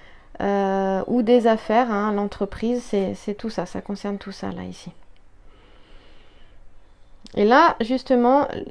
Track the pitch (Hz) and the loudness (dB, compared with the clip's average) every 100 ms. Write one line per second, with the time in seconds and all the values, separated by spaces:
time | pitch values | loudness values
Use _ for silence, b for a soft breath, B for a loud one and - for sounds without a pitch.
0 | b b b - 202 202 196 196 190 190 | b b b -6 -2 0 0 0 0 -2
1 | - 247 226 247 226 220 - 214 247 202 | -2 0 4 4 4 2 2 0 2 0
2 | 214 202 202 - 196 - 220 247 - 208 | 0 -2 -4 -4 -6 -4 -4 -4 -2 -2
3 | 190 190 - 208 226 - 175 190 - 202 | -2 -4 -8 -8 -8 -6 -8 -8 -10 -8
4 | 202 202 - 190 196 180 185 185 - - | -8 -8 -10 -12 -10 -10 -12 -14 -18 -20
5 | - - - - b b b b b b | -20 -20 -20 -20 b b b b b b
6 | b b b b b b b - - - | b b b b b b b -20 -20 -20
7 | - - - - 208 262 330 - 226 254 | -20 -20 -8 2 6 8 6 4 -2 -2
8 | - 254 240 269 285 - - | 2 2 4 4 2 -4 -12